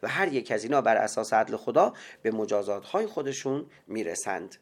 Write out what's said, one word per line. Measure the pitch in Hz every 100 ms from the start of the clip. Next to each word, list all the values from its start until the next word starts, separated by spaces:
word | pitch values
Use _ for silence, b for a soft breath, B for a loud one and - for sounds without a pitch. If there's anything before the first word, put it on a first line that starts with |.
و | 110
هر | 135 190
یک | 135 117
از | 113
اینا | 110 143
بر | 113 107
اساس | 107 - 110
عدل | 110 110 110
خدا | - 123 214 B B B
به | 113
مجازات‌های | 110 104 104 101 101 - 190 214
خودشون | 190 139 131 139 139 143 b _
می‌رسند. | 110 92 87 - 92 92 -